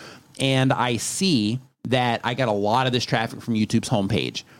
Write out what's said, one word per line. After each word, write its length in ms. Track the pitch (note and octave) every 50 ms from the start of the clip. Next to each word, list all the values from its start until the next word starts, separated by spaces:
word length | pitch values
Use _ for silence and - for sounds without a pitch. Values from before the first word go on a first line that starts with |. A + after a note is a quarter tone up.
| - - - - - _ - -
and 340 | C3+ C3+ C3+ C3 C3 C3
I 260 | C3+ - A#2+ B2 A#2+ G#2+
see 600 | - - - - F#3+ F#3+ D#3 A#2 G#2 G#2 A#2+ B2+ - _ _ _ - A2+
that 320 | B2+ B2+ B2 A#2+ A#2 -
I 120 | - A#2 B2
got 140 | A#2+ C3 A2+
a 40 |
lot 340 | G#2 G2+ G2+ G#2 A2+ C3 C3
of 60 | C3
this 120 | A#2+ A#2+ -
traffic 360 | - C#3+ A2+ A2+ A2+ - -
from 140 | - A#2+ A2+
YouTube's 340 | G#2+ G#2+ - - A2+ - -
homepage, 540 | A2 G#2 G2 G2+ A2+ D#2+ B1+ B1 - - - - -